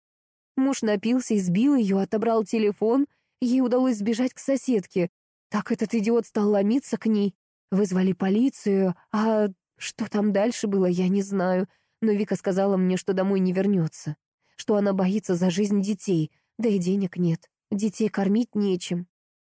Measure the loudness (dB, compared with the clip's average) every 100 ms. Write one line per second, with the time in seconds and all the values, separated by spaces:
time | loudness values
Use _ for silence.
0 | _ _ _ _ _ -2 -2 0 0 0
1 | 0 -2 0 0 0 2 2 2 2 0
2 | 0 -2 0 0 0 0 0 0 0 2
3 | 0 _ _ _ 0 2 2 2 2 0
4 | 0 0 -2 -4 -2 -2 0 -2 -2 -2
5 | -4 -6 _ _ _ -6 -4 -4 -2 0
6 | 2 0 0 0 2 2 2 0 -2 -2
7 | 0 0 0 -4 _ _ _ 0 0 2
8 | 0 0 0 2 0 0 0 2 0 -2
9 | _ -2 0 2 0 -4 _ _ -12 -8
10 | -4 0 0 2 0 -2 -2 0 2 2
11 | 2 0 0 -2 0 0 -2 _ _ _
12 | 0 0 0 -2 -2 0 2 2 0 0
13 | -2 -2 0 0 0 0 0 0 -2 -4
14 | -8 -10 _ _ _ -10 -2 0 0 0
15 | 0 0 -2 0 0 0 0 0 -2 -4
16 | -2 0 -2 _ _ -4 -2 0 0 0
17 | -2 -2 -2 -2 -6 _ _ -4 -2 -2
18 | -2 0 0 0 -2 -2 -2 -2 -4 -8
19 | -8 _ _ _